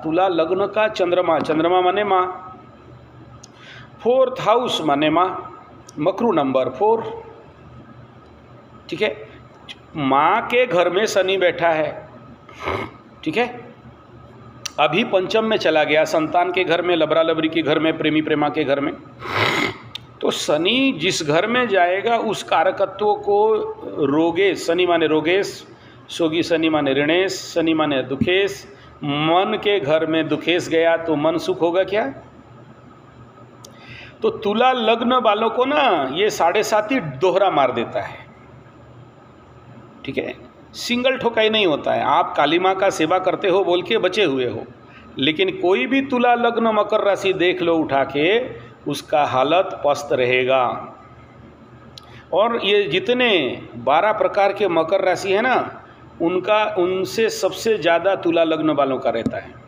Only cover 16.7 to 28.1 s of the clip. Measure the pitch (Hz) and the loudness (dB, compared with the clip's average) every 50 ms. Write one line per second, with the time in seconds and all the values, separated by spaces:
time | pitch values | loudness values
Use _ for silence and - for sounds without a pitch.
16.7 | 165 170 170 175 175 165 156 147 156 160 165 165 165 156 156 156 151 165 151 127 | 0 0 0 0 2 0 2 2 2 2 2 2 0 0 -2 -2 -2 -2 0 0
17.7 | 151 160 156 160 156 - 160 156 151 156 156 156 156 147 147 147 143 151 151 127 | 0 2 2 0 -2 0 -2 0 0 0 0 0 0 0 0 -2 0 -2 0 0
18.7 | 139 139 139 156 - - - - - - - - - - - - - - - - | 0 0 -2 -4 -6 -8 -14 -20 -20 -16 -12 -6 -4 -2 -2 0 -2 -2 -4 -6
19.7 | - - - - - - - - - - - - - - - - 160 151 165 190 | -6 -10 -16 -18 -18 -18 -18 -18 -18 -4 -4 -4 -4 -4 -2 -2 0 0 2 0
20.7 | 226 254 269 269 247 165 143 190 175 - 170 147 147 165 185 214 233 254 247 233 | 0 2 0 0 0 0 -2 -2 -2 -2 -2 0 2 2 2 2 0 0 0 2
21.7 | 196 185 175 175 185 196 196 226 233 226 - 220 190 - - - 202 170 160 185 | 4 2 4 4 2 0 0 0 0 0 0 -2 -4 -6 -2 0 2 2 2 2
22.7 | 185 - 196 190 - - 214 208 208 208 208 202 202 202 214 220 220 214 214 - | 2 0 -2 -2 -2 -2 0 0 0 0 0 0 2 2 2 2 0 0 -2 -6
23.7 | - - - - 196 185 156 135 139 156 165 170 165 165 196 196 175 - - - | -10 -12 -12 -12 -4 -2 0 0 2 2 2 0 2 2 2 2 2 0 -2 -2
24.7 | 170 180 180 175 175 165 165 151 156 156 143 156 180 196 190 143 - - - - | 0 0 2 2 2 2 2 2 2 0 2 2 0 0 0 -4 -8 -12 -18 -20
25.7 | - - - - - - - - - - 170 160 156 175 160 - 175 160 160 160 | -20 -20 -20 -20 -20 -20 -20 -16 -6 -2 -2 0 0 -2 0 0 0 0 0 0
26.7 | 156 151 143 139 135 139 147 147 165 175 190 190 - - - - - 170 160 165 | 0 2 0 2 2 2 2 2 2 2 2 0 -2 -6 -12 -6 -4 -2 0 0
27.7 | 160 156 156 147 143 131 123 120 | 2 0 0 0 0 -2 -2 -4